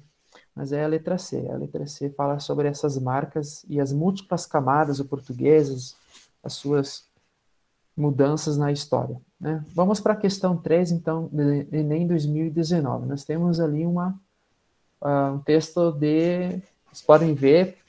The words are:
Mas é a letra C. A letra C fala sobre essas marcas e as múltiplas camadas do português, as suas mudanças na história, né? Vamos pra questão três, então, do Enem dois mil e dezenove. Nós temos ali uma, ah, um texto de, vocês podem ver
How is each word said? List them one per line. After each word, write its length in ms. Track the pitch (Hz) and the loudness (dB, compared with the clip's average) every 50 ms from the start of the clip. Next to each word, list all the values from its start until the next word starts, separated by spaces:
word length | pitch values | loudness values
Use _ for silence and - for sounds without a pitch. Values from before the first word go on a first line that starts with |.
| - _ _ _ _ _ - - _ _ - | -14 _ _ _ _ _ -20 -20 _ _ -12
Mas 180 | 139 139 135 | -10 -8 -4
é 120 | 143 147 151 | -2 -2 0
a 40 | 156 | 0
letra 300 | 156 160 160 175 185 180 | -2 -2 -2 -2 -4 -4
C. 300 | - - - 135 131 131 | -4 -6 -6 -6 -6 -6
A 60 | 131 | -6
letra 300 | 135 147 143 - - 147 | -6 -8 -6 -8 -8 -8
C 240 | 143 - - 143 143 | -8 -8 -8 -8 -6
fala 280 | 139 - 143 139 143 147 | -4 -2 -2 -2 -2 -4
sobre 300 | 143 - - 147 147 143 | -4 -4 -2 -2 -2 -2
essas 300 | 143 143 - 147 135 131 | -2 -2 -4 -4 -2 -2
marcas 680 | 131 127 127 139 151 - - 156 147 147 - - - - | -4 -2 -2 -2 -4 -4 -6 -6 -8 -8 -10 -14 -10 -6
e 120 | 147 143 | -2 -2
as 120 | 139 131 | -2 0
múltiplas 540 | 139 147 160 190 196 190 - - 185 165 - | 0 0 0 0 -2 -2 -4 -6 -6 -4 -4
camadas 520 | - - 151 135 131 135 151 156 143 143 131 | -2 -2 0 2 2 2 2 2 0 -2 -4
do 60 | 139 | -6
português, 920 | 139 - - - - 127 120 131 139 156 156 147 135 135 127 127 - - _ _ _ - - - _ _ _ | -6 -8 -10 -8 -8 -6 0 4 6 6 6 4 2 -2 -8 -10 -14 -18 _ _ _ -20 -20 -20 _ _ _
as 100 | - - | -14 -12
suas 540 | - - - 143 147 143 139 143 - - - _ _ _ _ _ _ _ _ _ _ _ _ _ _ _ _ _ - | -10 -6 -2 0 0 0 0 -2 -6 -16 -18 _ _ _ _ _ _ _ _ _ _ _ _ _ _ _ _ _ -6
mudanças 640 | - 147 147 135 131 139 139 151 151 - 156 147 147 | -2 -2 0 2 2 2 2 2 0 -2 -2 0 0
na 120 | 147 143 | 0 0
história, 480 | 143 143 - - - 127 - 127 127 127 - _ _ - | -2 -4 -4 -2 -2 -2 -2 -4 -8 -12 -16 _ _ -10
né? 240 | - 147 160 160 151 - - | -6 -6 -6 -6 -8 -4 0
Vamos 260 | 170 180 196 214 208 | 0 2 2 2 0
pra 140 | - 220 208 | 0 0 0
questão 420 | 208 208 190 190 - - 185 180 | 0 0 -2 -2 0 0 -2 -2
três, 340 | 170 - - 160 175 180 165 | 0 0 2 2 2 2 2
então, 380 | 170 170 - 165 160 165 165 - | 0 -2 -2 -2 -4 -4 -4 -4
do 100 | 147 151 147 143 143 143 143 - 147 | -2 0 2 2 2 0 -2 -2 -2
Enem 320 | 156 156 147 151 160 175 | -2 0 0 0 0 0
dois 200 | 170 175 160 147 | 0 0 0 0
mil 200 | 147 147 151 160 | 0 0 0 -2
e 40 | 165 | -2
dezenove. 560 | 151 170 165 151 180 165 143 123 120 120 123 | 0 0 0 2 2 0 0 0 -2 -4 -4
Nós 180 | 127 139 139 - | -6 -6 -6 -6
temos 340 | - 151 165 170 175 170 165 | -4 -2 0 0 2 2 2
ali 280 | 170 156 147 151 165 | 0 0 0 0 0
uma, 340 | 170 175 175 175 185 190 190 _ _ _ _ _ _ _ _ _ _ _ _ _ _ _ - | -2 -2 -2 -2 -4 -6 -8 _ _ _ _ _ _ _ _ _ _ _ _ _ _ _ -6
ah, 320 | - 143 143 139 139 139 139 | -2 0 0 2 0 0 -2
um 40 | 143 | -2
texto 540 | 143 - 151 160 156 - - 175 170 170 | 0 2 2 2 2 0 0 0 2 2
de, 680 | 151 147 147 151 156 160 165 175 175 180 180 180 180 185 - _ _ _ _ | 2 0 0 2 2 2 2 0 0 -2 -4 -4 -6 -8 -10 _ _ _ _
vocês 140 | _ - - | _ -20 0
podem 320 | - - 151 156 165 160 | 6 8 8 8 8 4
ver 460 | 151 135 135 135 147 170 190 190 - _ _ | 2 4 6 6 8 8 6 4 -2 _ _